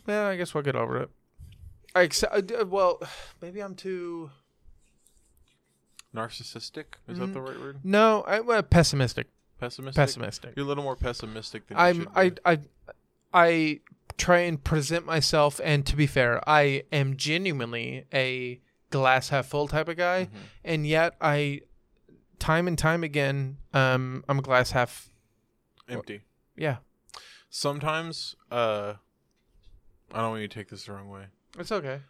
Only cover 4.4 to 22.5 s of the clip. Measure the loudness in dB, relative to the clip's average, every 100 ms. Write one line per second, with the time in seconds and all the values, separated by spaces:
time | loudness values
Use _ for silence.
4.4 | _ _ -20 -20 _ _ _ _ _ _
5.4 | _ _ _ _ _ _ -14 -8 -8 -10
6.4 | -16 -14 -14 -14 -16 -18 -14 -8 -8 -8
7.4 | -10 -12 -14 -10 0 4 6 4 0 -2
8.4 | 2 0 6 6 6 4 0 -2 -10 _
9.4 | _ -12 -10 -10 -4 2 2 0 -8 -10
10.4 | -12 -6 -4 -4 -4 -4 -4 -6 -8 -12
11.4 | -12 -14 -4 4 4 4 0 2 2 4
12.4 | 2 2 0 _ -20 -20 _ _ _ 6
13.4 | 6 6 2 -2 -8 _ -12 -2 4 4
14.4 | 4 -2 0 0 0 -2 -2 0 2 4
15.4 | 2 2 0 2 2 2 2 4 2 2
16.4 | 4 4 4 2 -2 0 0 -2 -2 -2
17.4 | -2 -4 -4 -6 -6 -10 -4 -2 -2 -2
18.4 | -6 -10 _ _ -6 2 4 4 4 -2
19.4 | 0 -2 -2 -2 -2 -2 0 0 -4 -8
20.4 | -18 -12 -4 -2 2 2 2 2 0 2
21.4 | 0 -4 -12 _ _ _ _ -20 _ -6
22.4 | 0